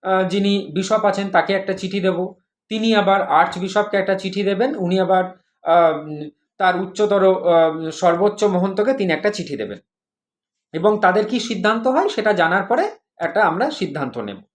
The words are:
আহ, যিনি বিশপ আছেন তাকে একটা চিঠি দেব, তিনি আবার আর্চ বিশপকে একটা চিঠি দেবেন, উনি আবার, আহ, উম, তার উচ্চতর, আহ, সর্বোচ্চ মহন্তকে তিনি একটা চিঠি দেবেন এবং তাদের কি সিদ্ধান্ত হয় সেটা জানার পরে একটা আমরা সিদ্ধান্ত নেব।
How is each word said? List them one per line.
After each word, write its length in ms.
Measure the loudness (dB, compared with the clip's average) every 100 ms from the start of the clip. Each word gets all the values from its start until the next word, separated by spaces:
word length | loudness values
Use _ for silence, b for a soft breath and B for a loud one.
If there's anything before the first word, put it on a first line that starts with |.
আহ, 240 | 0 0 0
যিনি 420 | 0 0 0 -2
বিশপ 320 | -6 0 2 2
আছেন 240 | 0 0
তাকে 240 | 0 2
একটা 200 | -2 -2
চিঠি 260 | -6 -6 -2
দেব, 340 | -2 -2 -6 -10 _ _ _
তিনি 260 | -2 2 2
আবার 320 | 4 2 4
আর্চ 300 | 2 2 0
বিশপকে 400 | -2 -2 0 0
একটা 180 | 0 -2
চিঠি 280 | -2 -2
দেবেন, 320 | -2 0 -2 -2
উনি 240 | -2 0
আবার, 240 | 2 2 0 -8 _ _
আহ, 360 | 2 4 4 2
উম, 300 | -8 -12 -14 _ _ _
তার 240 | 0 0
উচ্চতর, 420 | -4 -2 0 4 4 2 2
আহ, 360 | 4 2 0 -8
সর্বোচ্চ 540 | 0 0 2 0 0
মহন্তকে 500 | 0 0 -2 -2 -2
তিনি 200 | 0 0
একটা 160 | 0 -2
চিঠি 280 | -4 -10 -8
দেবেন 220 | -10 -10 _ _ _ _ _ _ _ _ _
এবং 260 | 0 0 4
তাদের 260 | 4 2 0
কি 120 | -4
সিদ্ধান্ত 480 | -4 -2 0 0 0
হয় 220 | 0 0
সেটা 240 | -2 -2
জানার 300 | 2 2 2
পরে 340 | 0 -2 -2 -6 _ _
একটা 260 | -4 0
আমরা 280 | 0 2 -4
সিদ্ধান্ত 460 | -4 -6 -6 -8 -8
নেব। 240 | -10 -12 _